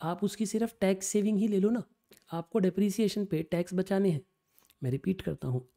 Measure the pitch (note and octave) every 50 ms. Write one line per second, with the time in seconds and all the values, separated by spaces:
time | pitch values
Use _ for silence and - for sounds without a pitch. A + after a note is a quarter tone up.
0 | - E3 F3 F#3 G#3 G3 - - A3 G3 - A3 A#3 A3+ - - G3 F#3+ G3 F#3+
1 | - - - G#3+ G3 A3 G#3+ F#3+ A3 G#3+ G#3 F#3+ F#3+ G#3+ A#3+ A#3 - - _ _
2 | _ _ - - _ - - E3+ E3 - - A3+ F#3 F#3 F3+ - G#3 G3+ F#3+ -
3 | A3 F#3+ - G#3+ G3+ - E3 D#3 D#3+ - F3 E3+ F3 - F#3 F#3 F#3 - G3 F#3+
4 | G3+ F#3+ D#3+ C3+ - _ _ _ _ _ _ _ _ _ _ - C#3 B2+ B2+ C#3+
5 | - F#3 F#3 - - E3 D3+ - - C3+ B2+ B2+ B2+ _ _